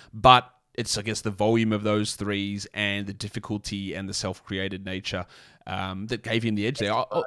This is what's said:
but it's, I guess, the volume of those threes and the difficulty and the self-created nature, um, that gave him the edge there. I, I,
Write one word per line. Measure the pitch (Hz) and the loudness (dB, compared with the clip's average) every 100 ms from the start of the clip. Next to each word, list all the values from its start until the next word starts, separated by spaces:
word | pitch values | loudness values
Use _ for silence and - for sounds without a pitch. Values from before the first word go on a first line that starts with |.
| - | -16
but | 110 127 123 - _ _ | 4 8 8 6 _ _
it's, | - 110 107 | -6 -4 -2
I | |
guess, | 107 107 | -2 -2
the | 110 | -4
volume | 95 107 117 110 | 2 4 6 4
of | 107 | 2
those | 107 107 107 | 2 2 0
threes | - 104 101 98 101 - | -2 -2 -2 -2 -6 -6
and | - 101 101 98 | -4 -2 -2 -4
the | |
difficulty | 95 104 107 - 104 - 98 95 | -8 -8 -8 -6 -6 -4 -6 -6
and | 82 95 | -6 -6
the | |
self-created | - 95 - - 95 98 95 | -4 -4 -6 -6 -4 -4 -6
nature, | 95 95 - 92 87 - - - - | -6 -6 -4 -6 -6 -14 -20 -16 -8
um, | 95 92 95 110 | -6 -4 -6 -6
that | 117 | -6
gave | 113 117 | -2 0
him | 113 | 2
the | 104 110 | 2 0
edge | 143 | 0
there. | 104 | 0
I, | 113 - | 0 0
I, | - | -2